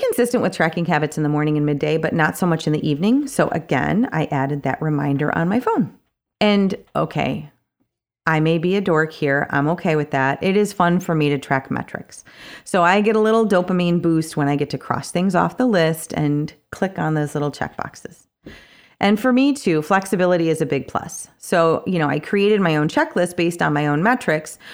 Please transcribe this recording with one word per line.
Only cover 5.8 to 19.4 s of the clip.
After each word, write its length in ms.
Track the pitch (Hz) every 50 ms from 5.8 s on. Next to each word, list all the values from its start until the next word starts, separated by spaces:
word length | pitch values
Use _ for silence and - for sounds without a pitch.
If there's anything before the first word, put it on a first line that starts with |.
| 180 - - _ _ _ _ _ _ _ _ -
And 360 | 214 208 202 202 196 190 190 - - _ -
okay, 560 | 147 156 160 - 156 - - 147 156 151 147 _ _ _ _ _ _ _ _ _ _ _ _ _ _ -
I 140 | 165 160 156
may 180 | 156 160 165 165
be 180 | 156 180 190
a 60 | 208
dork 300 | 190 190 165 156 160 156
here. 340 | - - 156 139 139 143 147 -
I'm 200 | - 139 143 151
okay 280 | 175 - - 180 156
with 140 | 151 143 -
that. 320 | - 135 131 135 143 -
It 120 | - 190 190 208
is 160 | 208 202 -
fun 260 | - 180 175 175 180
for 140 | 180 - 170
me 160 | 156 151 143
to 80 | 143 135
track 320 | - - 139 135 - -
metrics. 540 | 139 - - - - - - - - - - - - - - - - - -
So 180 | - - 185
I 180 | 170 175 190 208
get 160 | 208 220 214
a 40 | 220
little 280 | 214 220 220 226 226 202
dopamine 540 | 196 180 180 180 185 180 175 175 175 175
boost 340 | 170 170 165 160 160 - -
when 120 | 151 147 143
I 80 | 143
get 120 | 143 147 -
to 80 | - 127
cross 320 | - - - - - -
things 240 | - 175 185 196 175
off 220 | 170 170 170 -
the 80 | - 254
list 480 | 254 208 175 160 160 165 160 - -
and 400 | - - 151 143 147 147 151 - - _ _ _
click 280 | - - 196 185 190 180
on 160 | 160 156 156
those 200 | 151 147 143 -
little 180 | 151 143 143
checkboxes. 760 | 135 - - - - - - - - - - - 175 - _ _ _ _ - - - - - - - - - _ _ -
And 180 | - 202 214 214
for 140 | 226 254
me 200 | 247 254